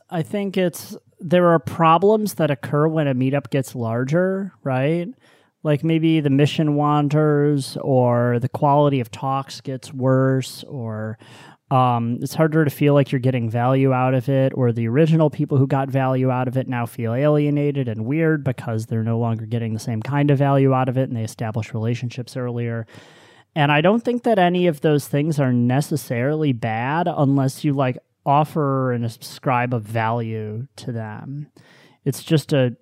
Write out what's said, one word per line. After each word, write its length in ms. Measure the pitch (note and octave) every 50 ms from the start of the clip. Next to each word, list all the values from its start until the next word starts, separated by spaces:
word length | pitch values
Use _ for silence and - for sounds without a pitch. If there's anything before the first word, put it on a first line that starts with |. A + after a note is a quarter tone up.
| _ _
I 100 | F3+ F3 D3+
think 360 | - - G#3 G3+ G3 F3+ G3
it's, 360 | F#3 F3 - - - - - - _ _ _ _
there 280 | G#3 D#3 D#3 F3+ F3
are 120 | F3 E3+ D#3+
problems 760 | - - - - E3+ D#3+ D#3+ F3 F#3 G3+ G#3+ A3 G#3+ G3 -
that 160 | - E3 D3
occur 380 | C#3+ - - - - D3 D3+ D#3+
when 180 | D#3 D#3+ D3+
a 80 | C#3 C3+
meetup 340 | B2 C3 C3 C3 C#3+ - -
gets 260 | - C#3+ C3 - -
larger, 800 | C3 A#2 A2+ A2+ A#2+ B2+ C3 D3 E3+ F3+ F#3 F#3+ F#3+ G3 F#3+ - _ _
right? 460 | C#3 C3 B2+ C3 C#3+ D#3+ E3+ F3 G3 C4 _ _ _ _ _ _ _ _ _ _
Like 200 | D#3+ D3+ C#3 -
maybe 380 | D#3+ D#3+ D#3+ D#3 E3 D#3+ D#3+
the 80 | C#3+ C#3+
mission 460 | C3+ C#3 D3 D3 - - D#3+ D3+ D3
wanders 1040 | C#3+ D3 D3 D3 D3 D3 C#3+ C#3+ D3+ D#3 D3+ D3 D3 D3 D3 D3 C#3+ C3 - - -
or 580 | - - C3+ B2+ B2 B2 A#2+ A#2+ A#2+ B2 A#2+ A#2+
the 80 | A#2+ -
quality 500 | - - - C#3+ C3+ D3 D3 D3 C#3 C3+
of 100 | A#2+ -
talks 520 | - - - C3+ C3+ C3+ C3 - - - -
gets 320 | C#3 C3 B2+ - - D3+
worse 680 | C3 B2 C3 C3 C3 C3 C3+ C3+ C3 B2+ - - - -
or, 520 | - - C#3 A#2 A2+ A2 G#2+ A2 A2 A2+ - - - - - - - - _ _ _
um, 480 | C#3+ C3 B2+ B2 A#2+ A#2 A#2 A#2 A#2+ -
it's 140 | D3 C3+ -
harder 300 | - D#3+ D#3+ D3+ D#3+ D#3+
to 40 | C#3+
feel 220 | - - D3+ C#3+ C#3+
like 200 | C#3+ C#3 - -
you're 80 | C3+
getting 280 | A#2+ C3 B2+ B2 A#2 A2+
value 460 | G#2+ A#2+ A#2+ B2+ C3+ C3+ C3+ C3+ C3
out 180 | B2+ B2+ B2+ C3
of 160 | C3 A#2+ -
it 240 | C#3 C3+ C3+ C3+ -
or 180 | - C3 A#2+ A2+
the 160 | A#2 A#2 A2+
original 420 | A#2 C#3 E3 D3+ D#3+ D#3+ D#3+ D3+
people 260 | - - D3 A#2+ D3+
who 100 | C3+ C3+
got 220 | C3+ D3 C3+ C3+ C3+
value 420 | B2+ C3+ C3+ C3 C3 C3 C3 C3
out 180 | B2+ B2 B2+ B2+
of 100 | A#2+ C3
it 100 | B2+ C3
now 160 | C3 A#2+ A#2+
feel 300 | A#2+ - - A#2+ A2 A2+
alienated 760 | B2+ C#3+ D3+ D3+ D3+ D3 D3 C#3+ D3 C#3+ D3 C#3 C#3+ C3+ A#2+
and 160 | A2 G#2+ A2
weird 400 | A2+ C#3 D#3+ E3 D#3+ D#3+ D#3 C#3
because 420 | C3+ B2 - - - A2+ A2 A2
they're 180 | - A#2+ A2+ A2
no 140 | A2+ A#2 A2+
longer 280 | A#2+ A#2 A2+ A2 A2+
getting 260 | G#2+ A#2 A#2 A#2 A2+ A2
the 60 | G#2+
same 240 | - - A#2 A2 A2
kind 280 | - C3+ C#3+ C#3+ D3
of 60 | C#3+
value 380 | C3 C#3+ C#3 C#3 C#3 C3+ C3+ C3+
out 140 | B2+ B2+ C3
of 100 | A#2+ C3
it 100 | C3+ C3
and 80 | C3
they 60 | A#2 A2
establish 500 | A2 - - B2 A2 A2 A#2+ G#2 - -
relationships 640 | A2+ A2 A#2 B2 A#2+ - A#2+ - - A#2+ - -
earlier. 480 | C3+ B2+ B2 A#2+ A#2+ A#2+ A#2 A#2 A#2 A2+ - - - - - - - - - - - _ _ _
And 160 | D#3+ D3 C#3+
I 120 | D3+ D3 D#3
don't 200 | F3+ G#3 A#3 -
think 200 | - A#3+ A#3+ -
that 160 | A#3+ A3+ G3
any 280 | F3+ F3 F3 F3+ F3+
of 140 | F3 D#3 D3
those 260 | - D#3+ D3+ D3 -
things 320 | - - C#3+ D3 E3 D#3 C#3+
are 140 | C#3+ B2+ B2
necessarily 1000 | B2 A#2+ A#2+ B2+ C#3 D3 - E3 C#3+ - - C3+ A#2 A#2+ C#3 D3+ D#3 D#3 D3 C3
bad 520 | A2+ A#2+ A#2 A2 A2+ A#2 C3 D3 E3 F3+
unless 560 | F3 D#3 - D3+ C3+ C#3 C#3 C3+ C3 - - -
you, 120 | D3+ C#3
like, 240 | C3+ C#3 B2+ B2 - _ _ _ _ _
offer 680 | D3+ C#3 C#3+ D#3 D3 - E3 D3 C#3 C3+ C3+ C3 B2+ B2
and 120 | A#2+ A#2+
ascribe 680 | A2+ A2 - - - - - - D3 B2+ B2 B2 B2 B2+
a 40 | A#2+
value 880 | G#2+ G#2 A2 A#2 A2+ A2 A#2 A#2+ A#2 A2+ A2 A2 G#2+ G#2+ G#2+ A2 B2 C#3 _
to 140 | - - -
them. 580 | B2 A2+ A2 G#2+ G#2+ A2+ - - C3+ D3 D3 - _ _ _ _ _ _ _ _ _ _ _
It's 180 | D3 B2+ - -
just 300 | - E3 D#3 - - D#3+
an 240 | C#3 C3 B2 A#2 -